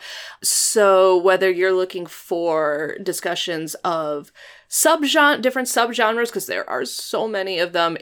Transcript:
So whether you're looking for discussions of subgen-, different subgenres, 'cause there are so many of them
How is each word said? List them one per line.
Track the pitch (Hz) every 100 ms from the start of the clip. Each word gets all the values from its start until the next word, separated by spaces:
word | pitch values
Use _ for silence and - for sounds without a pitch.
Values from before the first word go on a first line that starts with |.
| - - - -
So | - - - 226 202 190 190 185
whether | 185 185 190
you're | 175 185
looking | 185 185 185
for | 170 - - 175 170 156 151 147 156 -
discussions | 190 175 180 170 - 165 160 -
of | 180 165 151 147 - _ - - _
subgen-, | - 320 330 285 302 285 294
different | 254 254 247
subgenres, | - 240 240 220 226 233
'cause | 196 -
there | 90 -
are | -
so | 254 - - - 220
many | 202 190 180
of | 180
them | 175 170 165